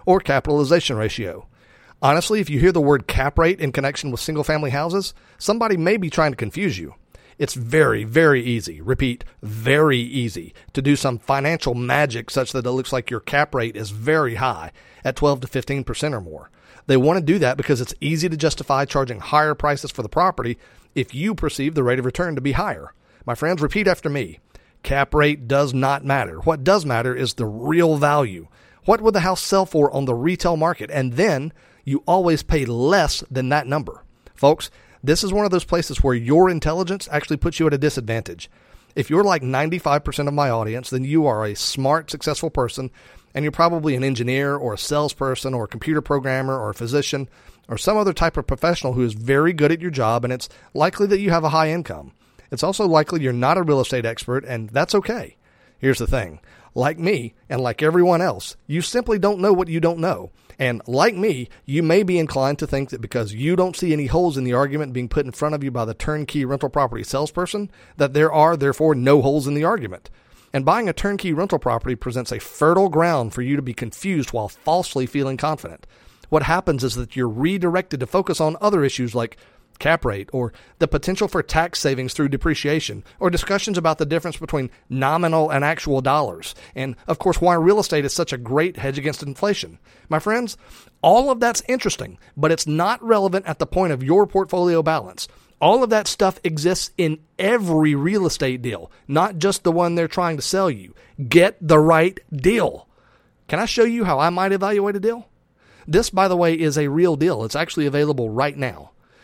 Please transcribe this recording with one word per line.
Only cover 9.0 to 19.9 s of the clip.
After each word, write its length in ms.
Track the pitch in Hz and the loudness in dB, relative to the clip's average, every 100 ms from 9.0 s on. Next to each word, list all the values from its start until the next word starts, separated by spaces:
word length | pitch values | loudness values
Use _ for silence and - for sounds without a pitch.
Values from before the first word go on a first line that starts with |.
| 135 120 - - | 0 -2 -10 -14
very 560 | 104 110 117 143 156 127 | -12 -6 0 4 4 2
easy, 540 | 120 131 117 90 82 - - | -2 -2 -4 -6 -14 -20 -8
to 80 | - | -2
do 140 | 135 143 | 2 2
some 220 | 135 120 | 2 -4
financial 540 | - 139 143 170 135 120 | -2 0 2 0 -2 -2
magic 560 | 123 139 147 113 107 | 0 2 2 -2 -6
such 200 | 135 127 | -4 -2
that 140 | 131 123 | -4 -2
it 60 | |
looks 200 | 127 127 | -4 -2
like 180 | 127 - | -4 -4
your 100 | 117 | -8
cap 340 | - 143 151 | -2 0 0
rate 220 | 131 117 104 | -2 -4 -6
is 160 | 107 | -10
very 440 | 104 120 160 135 107 | -6 0 2 0 -2
high 360 | 127 90 80 - - - | -2 -4 -8 -16 -20 -8
at 120 | - 127 | -6 0
twelve 260 | 147 139 | 0 0
to 60 | 127 | -4
fifteen 360 | 135 - 139 | -6 -4 -6
percent 300 | 131 123 151 | -6 -4 -4
or 80 | 123 | -4
more. 300 | 87 78 - _ _ - - | -8 -16 -20 _ _ -16 2
They 120 | 135 | 4
want 200 | 139 185 | 4 2
to 80 | 151 | 2
do 140 | 202 | 2
that 180 | 135 135 | 2 0
because 220 | - 131 | 0 -2
it's 160 | 127 - | -2 -6
easy 260 | 147 160 175 | -4 -2 -2
to 100 | 156 | -2
justify 480 | 156 - 143 135 139 | -2 -2 -2 -2 0
charging 340 | 143 131 107 | -2 -2 -6
higher 360 | - 151 151 147 | -2 0 2 0
prices 360 | 147 143 139 | -2 -2 -6